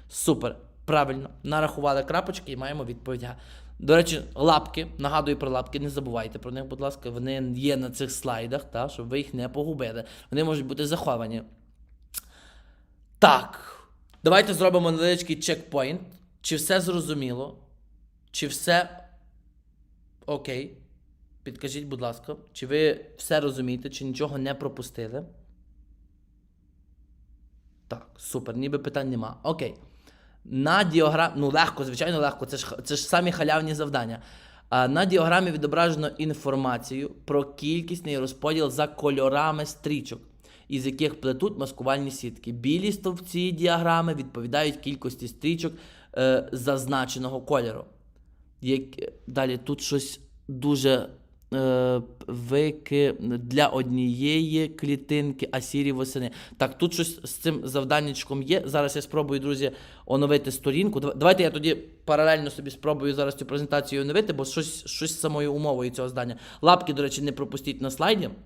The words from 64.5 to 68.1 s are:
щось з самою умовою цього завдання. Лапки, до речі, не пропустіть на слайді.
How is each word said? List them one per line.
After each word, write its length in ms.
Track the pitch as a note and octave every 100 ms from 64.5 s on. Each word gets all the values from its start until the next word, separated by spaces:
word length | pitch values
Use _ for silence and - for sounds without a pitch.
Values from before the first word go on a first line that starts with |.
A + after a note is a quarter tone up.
| - D#3 - -
щось 240 | - D#3+
з 100 | -
самою 320 | D#3 D3+ D3
умовою 380 | D3 D3+ B2+ B2
цього 180 | B2+ B2+
завдання. 280 | B2 B2 A#2 - -
Лапки, 300 | D#3+ F3+ E3
до 100 | C#3
речі, 200 | C#3 C#3
не 100 | C#3+
пропустіть 500 | C3 C#3 C3+ C#3 C3+
на 80 | C3+
слайді. 400 | C3 E3+